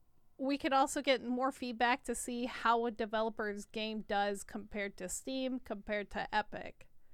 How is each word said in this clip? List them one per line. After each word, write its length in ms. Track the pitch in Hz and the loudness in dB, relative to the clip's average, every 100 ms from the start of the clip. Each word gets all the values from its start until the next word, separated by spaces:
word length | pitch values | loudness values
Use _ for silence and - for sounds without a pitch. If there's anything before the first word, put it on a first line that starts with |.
| - - - - | -20 -20 -18 -4
we 180 | 269 277 | 0 0
could 160 | 320 | 4
also 300 | 269 277 302 | 6 4 4
get 220 | 277 247 | 2 2
more 260 | 233 247 269 | 2 0 0
feedback 520 | - 247 226 240 254 | 0 -4 2 4 4
to 100 | - | 0
see 320 | 233 - 240 254 | -4 -4 -2 -2
how 400 | - 226 233 233 | 2 4 6 4
a 40 | |
developer's 760 | 208 220 220 226 220 208 202 - | 0 0 2 0 0 -4 -4 -6
game 380 | 226 220 214 - | -4 -4 -4 0
does 340 | 202 202 202 | 2 2 0
compared 520 | - 214 202 214 202 - | -4 -8 -6 -4 -4 -4
to 100 | 180 | -8
Steam, 520 | - - 262 262 254 | -6 -4 -2 -2 -2
compared 460 | - 208 214 208 196 | -6 -6 -2 -2 -2
to 200 | 202 - | -4 -2
Epic 520 | 214 - - - - - - - | 0 0 -4 -10 -14 -20 -20 -20